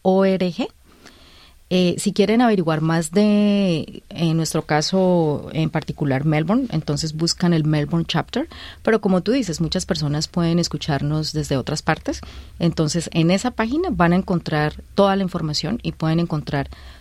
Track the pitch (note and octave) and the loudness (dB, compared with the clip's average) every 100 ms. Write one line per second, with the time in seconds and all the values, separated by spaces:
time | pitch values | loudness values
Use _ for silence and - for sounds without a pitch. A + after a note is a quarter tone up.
0 | F#3+ F#3+ G3 F#3+ F#3 E3 C#4 - _ - | 2 4 4 2 0 -2 -8 -8 _ -20
1 | - - - - - - - F3+ F3+ - | -20 -20 -20 -20 -20 -20 -2 0 2 0
2 | - F#3 G3 A3+ B3 G#3 E3 D#3 D#3+ E3 | -2 2 4 4 4 4 2 0 2 0
3 | E3 F#3 G#3 G#3 G#3 G3+ F#3+ D#3+ - - | 0 2 4 4 4 2 2 0 -4 -12
4 | - - E3+ D#3+ D#3+ D#3+ - D3+ D#3 F#3+ | -14 -2 0 0 0 -2 0 0 2 2
5 | F#3 F3+ D#3+ D3 - - D#3+ D#3+ - - | 4 4 2 0 -4 -2 -2 -2 -6 -4
6 | C#3+ C3 D3+ D3+ D#3+ A#3 C4+ D#3+ D#3 C#3+ | 0 0 2 0 2 0 0 -4 -2 -4
7 | D#3+ D#3 E3+ - F3 E3 D3+ D3+ D3 E3+ | -4 -2 -2 0 2 2 2 0 0 0
8 | D#3+ D#3+ - A#3 D#4+ - - - - A3 | 0 -4 -4 -4 -6 -8 -18 -6 0 2
9 | G#3 F#3 F3+ C4+ G3+ D3+ D#3+ F#3 - E3+ | 2 0 2 0 0 -2 -2 -2 -4 -4
10 | D3+ D3 - - E3+ E3+ E3 D3 - C#3 | -2 -2 -2 -2 0 0 0 -4 -4 -2
11 | D3 D#3 D#3 D3+ C#3+ C#3 A#2+ D3+ - D#3+ | 0 -2 -2 -4 -2 -2 -2 -4 -2 -2
12 | - E4 - - - - E3+ E3 D#3 E3+ | -2 -8 -10 -18 -16 -2 -2 0 -2 -2
13 | - - D#3+ F#3 B3+ B3 A3+ D4 F#4 F#3 | -4 0 2 2 0 -2 -2 0 -2 2
14 | E3+ F3 F#3 F3 - D#3 D3+ - - - | 4 2 2 -2 -2 -2 -2 -4 -8 2
15 | G3 G3 F#3+ F3 D#3+ D3+ D3+ - E3 D#3 | 2 2 -2 -4 -4 -4 -4 -4 -6 -4
16 | D#3+ E3 E3+ D3+ C#3 C#3+ C3+ - - - | 0 0 0 -4 -4 -4 -6 -10 -20 -20